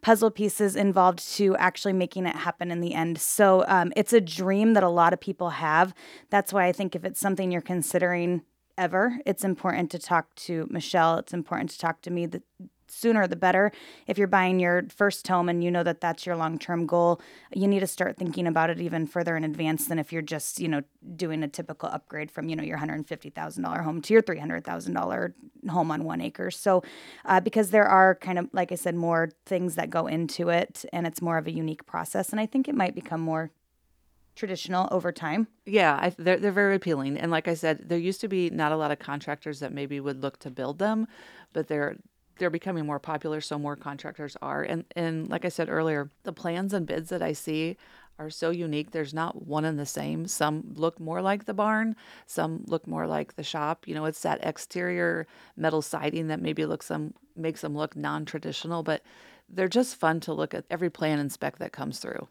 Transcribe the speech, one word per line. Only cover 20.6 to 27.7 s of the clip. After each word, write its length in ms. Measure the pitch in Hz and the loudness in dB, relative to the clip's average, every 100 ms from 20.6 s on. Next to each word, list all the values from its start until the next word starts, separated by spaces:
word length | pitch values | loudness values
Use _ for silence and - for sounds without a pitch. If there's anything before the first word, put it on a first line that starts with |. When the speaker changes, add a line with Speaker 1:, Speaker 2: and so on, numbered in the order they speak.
| 175 | -2
Speaker 1:
know, 140 | 151 139 _ - 165 | -2 -4 _ -18 -6
doing 260 | 170 160 | -4 -2
a 60 | 151 | -4
typical 400 | - - 156 - | -6 -10 -6 -6
upgrade 420 | 156 _ 151 156 | -6 _ -10 -8
from, 200 | - 160 | -8 -6
you 60 | 160 | -6
know, 60 | |
your 120 | 156 160 | -6 -6
hundred 320 | 151 156 151 | -4 -6 -8
fifty 220 | 160 147 | -10 -12
thousand 340 | 156 160 160 | -10 -10 -6
dollar 180 | 175 165 | -4 -2
home 200 | 160 165 | -2 -4
to 120 | 147 | 6
your 80 | 220 | 6
three 180 | 220 160 | 6 -2
hundred 260 | 151 170 - | -4 -6 -4
thousand 280 | - 170 | -6 -4
dollar 400 | - 180 - 175 175 - - 208 | -2 -2 -2 -4 -6 -20 -12 -4
home 200 | 175 165 | 0 0
on 140 | 156 | 0
one 160 | 160 165 | -4 -6
acre. 320 | 175 - 185 | -6 -6 -8
So, 320 | - - 185 185 - - - | -2 4 4 2 -18 -20 -16
uh, 160 | - 190 | 2 4
because 320 | 185 226 202 | 4 0 4